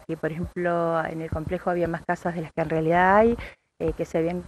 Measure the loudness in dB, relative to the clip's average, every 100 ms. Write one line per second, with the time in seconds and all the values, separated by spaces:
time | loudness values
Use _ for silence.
0 | -6 -6 -4 -4 -6 -4 -2 0 0 0
1 | -2 -6 -6 -6 -4 -4 -2 0 0 -2
2 | -4 -2 -2 -4 -6 -4 -2 0 2 4
3 | 6 6 6 2 -6 -18 _ _ -4 -4
4 | -4 -2 -2 -2